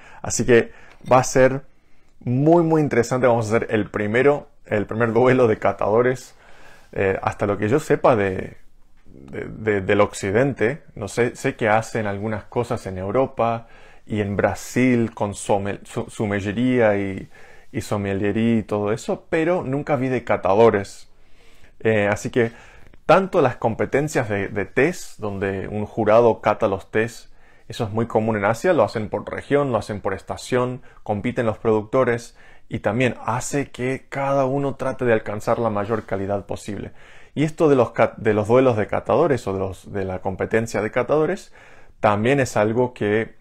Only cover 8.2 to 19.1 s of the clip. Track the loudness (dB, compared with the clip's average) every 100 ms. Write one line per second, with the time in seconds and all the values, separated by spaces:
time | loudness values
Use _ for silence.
8.2 | 0 -4 -8 -14 -20 -20 -20 -20 -20 -20
9.2 | -16 -12 -12 -4 -2 0 2 2 2 0
10.2 | -2 0 0 0 -2 -2 -12 -12 -6 -2
11.2 | -2 -2 -6 -2 2 2 0 -4 -4 -6
12.2 | -6 -8 -6 -4 -4 -6 -6 -8 -2 0
13.2 | 0 0 -2 -2 -8 -20 -20 -20 -6 -4
14.2 | -2 0 0 -2 -4 0 2 2 0 -2
15.2 | -6 -4 -2 -2 -2 -8 -10 -10 -8 -6
16.2 | -2 -2 -2 -2 0 4 2 2 -2 -6
17.2 | -12 -18 -20 -20 -10 -10 -4 -4 -2 -2
18.2 | -2 0 2 0 0 -2 -2 -2 -4